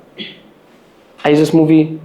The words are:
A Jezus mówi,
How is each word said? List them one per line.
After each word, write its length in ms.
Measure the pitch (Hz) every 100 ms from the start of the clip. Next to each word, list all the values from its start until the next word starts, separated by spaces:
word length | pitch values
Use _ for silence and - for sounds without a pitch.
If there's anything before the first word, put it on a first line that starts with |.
| _ - - - - _ _ _ _ _ _ -
A 80 | 147
Jezus 220 | 147 156
mówi, 460 | 165 156 160 156 160